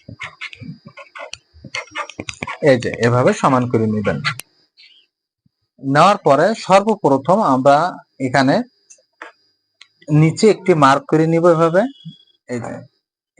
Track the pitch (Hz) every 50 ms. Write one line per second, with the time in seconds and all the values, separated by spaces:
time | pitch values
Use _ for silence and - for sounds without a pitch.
0 | - - - - - - - _ - - - - - - - - _ - - -
1 | - - _ - - - - - _ _ _ - - - - - - - - -
2 | - - - - - - - - - - - - - 147 131 120 - 98 - -
3 | 113 120 120 123 131 180 208 - - 156 135 127 123 120 123 113 110 107 107 107
4 | 101 101 82 71 73 - - - - _ _ _ _ _ _ _ - _ _ _
5 | _ _ _ _ _ _ _ _ _ _ _ _ _ _ _ _ 139 135 139 147
6 | 170 190 208 202 - 151 139 143 160 202 226 - - - 185 196 202 220 214 196
7 | - 147 135 131 123 - 180 214 208 156 135 127 131 139 143 147 165 - - -
8 | - _ _ - 131 127 127 139 135 135 156 214 247 - _ _ _ _ - _
9 | _ _ _ _ - - - _ _ _ _ _ _ _ _ _ - _ _ _
10 | _ - 151 151 156 160 160 - - 220 185 - - 185 180 156 143 135 139 139
11 | 139 - - 156 160 160 165 165 165 175 165 160 165 165 165 185 220 277 277 -
12 | - 165 - _ _ _ _ _ _ - 123 120 - - - 160 - - _ _
13 | _ _ _ _ _ _ _